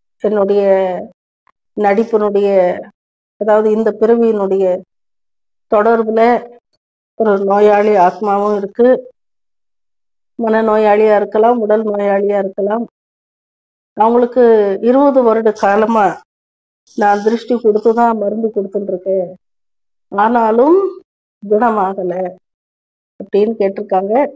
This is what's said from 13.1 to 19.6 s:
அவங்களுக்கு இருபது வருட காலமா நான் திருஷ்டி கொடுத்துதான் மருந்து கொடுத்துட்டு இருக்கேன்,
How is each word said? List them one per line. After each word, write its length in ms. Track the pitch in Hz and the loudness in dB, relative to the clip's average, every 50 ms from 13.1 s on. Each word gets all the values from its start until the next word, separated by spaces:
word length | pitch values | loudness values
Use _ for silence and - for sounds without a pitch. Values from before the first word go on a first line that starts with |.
| _ _ _ _ _ _ _ _ _ _ _ _ _ _ _ _ _ | _ _ _ _ _ _ _ _ _ _ _ _ _ _ _ _ _
அவங்களுக்கு 460 | - 214 226 233 240 247 240 240 254 247 233 226 214 202 202 190 - | 0 0 2 2 2 0 0 2 2 4 4 4 4 2 0 -2 -2
இருபது 380 | 220 233 254 269 285 285 254 269 | 0 0 2 4 2 4 2 2
வருட 280 | 247 226 220 226 226 220 208 | 2 2 0 2 0 -2 -2
காலமா 500 | - 226 196 196 208 214 214 226 220 202 180 - - _ _ _ _ _ _ _ _ _ _ _ _ _ _ _ | 0 0 0 2 2 0 0 0 0 0 0 -2 -6 _ _ _ _ _ _ _ _ _ _ _ _ _ _ _
நான் 260 | - 214 208 208 208 202 | -2 0 0 0 0 0
திருஷ்டி 320 | 220 233 226 - - 247 | -2 -2 -2 -2 -4 -4
கொடுத்துதான் 580 | 226 - 220 208 214 214 233 220 233 233 233 226 | 0 0 0 0 2 0 0 2 2 0 0 0
மருந்து 340 | 220 202 202 208 220 226 220 | -2 -4 -6 -4 -4 -6 -4
கொடுத்துட்டு 420 | - 208 196 196 - 202 202 196 | -4 -6 -6 -6 -8 -8 -6 -6
இருக்கேன், 400 | 190 180 185 196 190 190 180 170 185 _ _ _ _ _ | -8 -8 -6 -4 -4 -4 -4 -6 -10 _ _ _ _ _